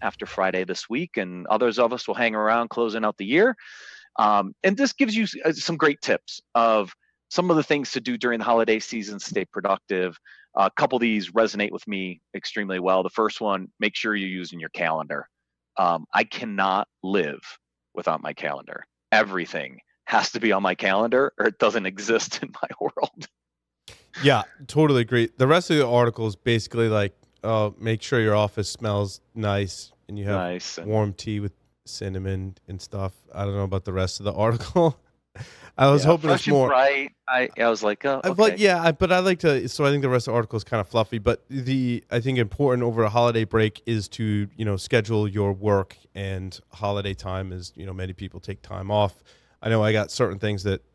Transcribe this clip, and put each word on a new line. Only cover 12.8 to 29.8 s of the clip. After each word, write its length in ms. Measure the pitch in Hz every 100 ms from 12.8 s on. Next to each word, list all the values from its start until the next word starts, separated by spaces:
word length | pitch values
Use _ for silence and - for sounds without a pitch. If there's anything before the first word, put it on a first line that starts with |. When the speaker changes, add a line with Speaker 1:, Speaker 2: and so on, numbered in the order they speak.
| 90 95
Speaker 1:
The 60 | 92
first 320 | - 107 -
one, 260 | 110 98 92 _
make 160 | 107 -
sure 180 | 113 104
you're 140 | 95
using 320 | 92 85 87
your 80 | 80
calendar. 580 | - 85 80 73 73 - _ _ _ _ -
Um, 300 | 90 85 78
I 100 | 98
cannot 640 | 113 - 117 98 98 95 - _
live 380 | 92 101 78 67 - - _ _ _
without 280 | - 90 80
my 100 | 73
calendar. 540 | 71 78 69 - - - _ _
Everything 680 | 107 107 92 82 85 67 65 _ _ -
has 240 | 110 98
to 80 | 117
be 120 | 113
on 100 | 98
my 140 | 98 92
calendar 580 | 101 98 117 127 139 -
or 80 | 110
it 100 | 101
doesn't 280 | 113 113 95
<laughs> 20 |
exist 560 | 95 104 113 - -
in 100 | 143 -
my 80 | - -
world. 480 | - - - - - _ _ _ _ _ - - _ -
Speaker 2:
Yeah, 200 | 139 123 104 - 135
totally 340 | 143 156 131
agree. 300 | 113 123 113 -
The 120 | 131
rest 240 | 170 170
of 60 | 156
the 100 | 127
article 400 | 120 120 113 113
is 80 | 101
basically 520 | - 117 - 117 113
like, 280 | 107 101 - _ _
uh, 280 | 107 110 104 -
make 240 | 113 113
sure 180 | - 123
your 140 | 110 104
office 340 | 104 - 101
smells 500 | - 113 101 101 - _
nice 580 | 113 104 101 98 -